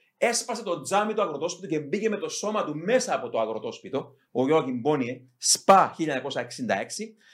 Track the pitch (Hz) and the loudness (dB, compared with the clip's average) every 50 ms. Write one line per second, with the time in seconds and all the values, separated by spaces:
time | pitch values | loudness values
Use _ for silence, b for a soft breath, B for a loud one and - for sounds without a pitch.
0 | B B B _ - 233 226 - - - 226 220 202 190 170 151 131 123 190 202 | B B B _ 0 2 2 0 -4 -4 -8 -6 -4 -4 -6 -4 -2 0 0 2
1 | 208 220 208 220 196 165 147 139 160 180 180 180 190 156 156 151 143 139 180 202 | 2 2 0 0 0 -2 -2 -4 -4 -6 -6 -8 -6 -4 -4 -4 -2 -4 -4 -2
2 | 214 220 208 - 156 151 - - 196 208 214 208 175 151 147 151 170 202 247 254 | 0 -2 -2 -2 -4 -6 -6 -6 -4 -2 -2 -2 -2 -4 -6 -4 0 2 2 2
3 | - 202 147 131 127 117 120 113 110 110 110 107 - 117 - - - 95 - 139 | 2 0 -2 -2 -2 -2 -2 -2 0 0 -2 -6 -6 -8 -10 -10 -10 -8 -6 -6
4 | 147 b b b b b - 123 131 139 156 156 135 135 123 120 113 147 151 135 | -6 b b b b b -2 0 2 4 4 4 2 0 -4 -2 0 0 0 2
5 | 117 120 120 - - _ _ _ - - - - - - 196 185 156 113 - - | 0 -4 -6 -10 -14 _ _ _ 2 2 2 4 8 8 8 8 8 4 0 -2
6 | 165 151 139 127 135 127 - 135 120 120 - - 123 104 98 101 123 127 - - | -2 -2 -2 -2 -4 -4 -4 -4 -6 -6 -8 -6 -2 0 0 0 0 -6 -8 -10
7 | 220 220 b b b b | -10 -12 b b b b